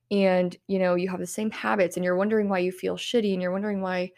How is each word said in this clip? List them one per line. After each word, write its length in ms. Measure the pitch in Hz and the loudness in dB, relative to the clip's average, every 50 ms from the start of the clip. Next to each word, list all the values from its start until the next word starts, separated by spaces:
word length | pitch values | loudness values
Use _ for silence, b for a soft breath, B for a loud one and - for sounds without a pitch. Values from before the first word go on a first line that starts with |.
| b - | b -2
and, 440 | 208 202 196 190 185 185 180 180 175 - _ | 0 2 4 4 4 4 2 0 -2 -6 _
you 120 | - 196 190 | -2 0 2
know, 180 | 185 180 180 | 2 2 2
you 120 | 180 180 190 | 2 0 -2
have 120 | 185 180 | -4 -6
the 60 | 180 | -8
same 240 | 175 - - 214 220 | -8 -6 -6 -6 -6
habits 460 | - - - 220 220 208 180 170 - | -6 -4 -4 -2 2 2 2 0 0
and 80 | 175 180 | -2 0
you're 120 | 180 180 | 0 2
wondering 340 | 180 196 214 220 214 208 202 | 2 2 2 2 2 2 2
why 80 | 196 185 | 0 0
you 120 | 180 180 | 0 -2
feel 260 | 185 - - 185 180 | -2 -4 -4 -4 -4
shitty 360 | 175 - - - 240 214 202 190 | -4 -4 -2 0 2 2 2 0
and 80 | 185 | 0
you're 100 | 180 180 180 | -2 -2 -2
wondering 280 | 196 208 214 208 190 | -2 -2 -2 -2 -2
why 320 | 190 185 185 180 180 185 - | -2 -2 -2 -2 -4 -4 -8